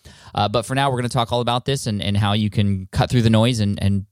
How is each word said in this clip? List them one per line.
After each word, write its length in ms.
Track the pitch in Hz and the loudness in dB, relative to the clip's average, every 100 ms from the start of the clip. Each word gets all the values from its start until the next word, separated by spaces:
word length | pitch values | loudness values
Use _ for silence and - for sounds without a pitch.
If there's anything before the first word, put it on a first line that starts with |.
| - - - | -20 -20 -10
Uh, 160 | - 104 | -4 -2
but 160 | 117 - | -2 -2
for 100 | 135 | -2
now, 140 | 139 | 0
we're 80 | 123 | 0
gonna 100 | 123 | -2
talk 240 | 127 117 | -2 0
all 80 | 120 | -2
about 240 | 120 120 | 0 -2
this 240 | - 139 120 | -2 -4 -2
and, 140 | 104 | -2
and 160 | 101 101 | -2 0
how 160 | 104 | 2
you 160 | 107 107 | 2 0
can 400 | 113 101 95 92 | 0 0 -2 -4
cut 180 | - - | -2 0
through 120 | 127 | 2
the 80 | 113 | 4
noise 320 | 110 117 117 | 4 4 2
and, 200 | 101 101 | -2 0
and 260 | 98 98 98 | 0 0 -2